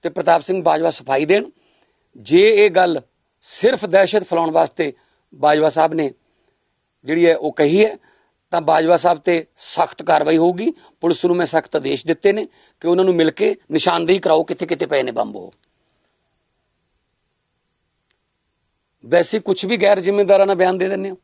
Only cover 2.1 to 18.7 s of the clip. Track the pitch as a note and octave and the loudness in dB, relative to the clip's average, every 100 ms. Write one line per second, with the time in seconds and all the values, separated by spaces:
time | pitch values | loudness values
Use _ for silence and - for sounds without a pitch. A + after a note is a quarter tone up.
2.1 | - G#2 E3+ G#3 G#3 G#3 F3 F3+ D3+ _ | -20 0 4 4 4 4 4 0 -2 _
3.1 | _ _ _ - - A3 C4 G3+ F3+ F#3+ | _ _ _ -20 -2 0 0 0 2 2
4.1 | G#3+ F#3 E3+ E3 E3 D#3 - D3+ - _ | 0 -2 -2 0 0 -2 -2 -6 -6 _
5.1 | _ _ - D3+ D3+ D#3 D#3+ D#3+ D#3 C#3+ | _ _ -2 0 2 0 0 -2 0 -4
6.1 | - _ _ _ _ _ _ _ _ B2+ | -6 _ _ _ _ _ _ _ _ -6
7.1 | D#3+ E3+ D#3 D3 - D3 F#3 A3 - _ | 2 2 2 -2 0 2 2 0 -2 _
8.1 | _ _ _ _ E3+ D#3+ D#3 D#3+ F3 E3+ | _ _ _ _ -4 0 0 2 2 2
9.1 | E3+ - E3+ D#3 _ - - E3 - D#3+ | 0 0 -2 -4 _ -14 -4 -4 -4 0
10.1 | D#3 D3+ D#3+ E3+ F3+ A3+ - _ _ E3+ | 0 2 2 2 0 -6 -8 _ _ -4
11.1 | E3+ F3+ F3 E3 D#3+ - D#3 C3+ C#3 D#3 | 0 0 0 0 -2 -2 -6 -4 -6 -4
12.1 | D#3+ G3+ G#3 - _ _ _ E3 F3 F#3+ | -2 0 -2 -6 _ _ _ -2 0 2
13.1 | F3 D#3+ - G#3+ - _ D#3 F3+ E3+ E3 | 2 0 0 -2 -2 _ -2 -2 -2 0
14.1 | F#3+ E3 D#3 - F3 E3+ D#3 D3 C#3+ B2+ | -2 2 0 0 -8 -8 -6 -4 -4 -4
15.1 | A#2 G#2+ G#2 F#2 _ _ _ _ _ _ | -6 -8 -10 -18 _ _ _ _ _ _
16.1 | _ _ _ _ _ _ _ _ _ _ | _ _ _ _ _ _ _ _ _ _
17.1 | _ _ _ _ _ _ _ _ _ _ | _ _ _ _ _ _ _ _ _ _
18.1 | _ _ _ _ _ _ | _ _ _ _ _ _